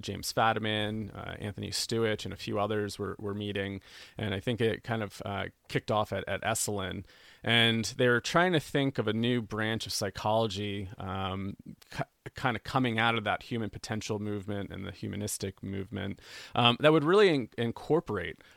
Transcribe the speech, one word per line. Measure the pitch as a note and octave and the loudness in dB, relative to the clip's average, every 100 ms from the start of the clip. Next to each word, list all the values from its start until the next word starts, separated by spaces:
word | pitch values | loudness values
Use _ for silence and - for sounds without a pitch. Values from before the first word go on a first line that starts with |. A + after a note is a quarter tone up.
James | G#2 F#2+ - | -6 -6 -4
Fadiman, | - A2+ A2 G#2+ G#2+ G#2+ A2 G2+ - | 2 2 2 0 0 0 -2 -6 -8
uh, | - E2+ | -10 -8
Anthony | G#2 G2+ G2+ | -8 -6 -6
Stewart, | - - A2+ A2 G#2+ | -4 -2 2 2 0
and | - | -4
a | F#2 | -8
few | - G#2 | -4 0
others | G#2 G#2+ G#2 - | 2 0 -2 -4
were, | G2 - | -6 -4
were | G2+ | -6
meeting. | G2+ G#2 G2+ G2 F#2+ - - - - | -4 -2 -2 -2 -4 -10 -18 -14 -6
And | G#2+ | -4
I | F#2+ | -2
think | B2+ A2+ | -2 0
it | A2+ G2+ | 2 0
kind | - A2 | -2 -4
of, | G2+ - | -4 -6
uh, | G2+ G2 F2+ - - | -6 -4 -6 -10 -6
kicked | - - | -4 0
off | G#2+ G#2+ | 0 0
at, | G2 - | -2 -4
at | F#2+ | -2
Esalen. | G#2 G#2+ - G2+ F#2+ F2+ - - - - | 0 0 -2 -2 -4 -6 -10 -18 -20 -6
And | - A#2 A#2 A2+ G#2+ - | 2 6 6 4 0 2
they | B2 | 4
were | A#2+ | 4
trying | - E3+ F3+ | 4 4 6
to | D#3+ | 4
think | - D3 C#3 - | 2 2 2 2
of | G#2+ | 0
a | |
new | A2 A#2+ B2 | 2 2 0
branch | G#2 G#2+ A2 A2 G#2 | 0 -2 0 -2 -2
of | |
psychology, | - G2+ - G#2+ A2 A2+ G2 G#2 G2+ F#2+ - | -2 -4 -2 2 4 2 0 -4 -4 -6 -8
um, | F#2 F#2+ F#2+ F#2+ G2 - - - - | -6 -4 -2 -4 -6 -8 -14 -20 -12
ki-, | - - _ - - | -8 -8 _ -16 -4
kind | C3 A2 | -2 -2
of | |
coming | - C#3 B2 A2 | 0 2 2 4
out | A#2 A#2 | 4 4
of | |
that | G#2 F2+ | 2 -2
human | - A#2 G#2 | -2 -4 -4
potential | - - A2 - G#2+ | -6 -6 -4 -2 -4
movement | G#2 G#2 G2 G2+ F#2 | -2 -4 -4 -6 -6
and | F#2 F#2+ | -8 -10
the | |
humanistic | F#2 G#2 G2 G#2 - G2 - | -8 -8 -4 -4 -4 -6 -6
movement, | G2 G2 G2 G2+ G2 - - - - | -6 -6 -6 -6 -6 -8 -14 -18 -4
um, | - A#2+ B2 | 4 4 6
that | D3+ | 6
would | D#3 | 6
really | D3 G3+ G3 | 6 6 6
in-, | C#3+ A2 - | 6 0 -2
incorporate, | A#2 - - D#3 - G2+ E2+ - - | -4 -4 0 0 2 -4 -4 -8 -16